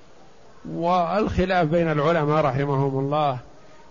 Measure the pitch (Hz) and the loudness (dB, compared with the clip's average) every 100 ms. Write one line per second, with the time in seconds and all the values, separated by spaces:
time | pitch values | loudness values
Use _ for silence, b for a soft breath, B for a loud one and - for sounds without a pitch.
0 | - - - - - - 151 165 170 180 | -20 -20 -20 -20 -20 -18 -12 -4 0 2
1 | 165 196 - 180 185 180 156 170 165 151 | 0 0 0 0 2 2 2 2 2 2
2 | 147 170 147 156 147 131 143 135 139 135 | 2 2 2 2 2 0 0 0 0 -2
3 | 139 147 143 127 - - B B B | -2 0 0 -2 -10 -20 B B B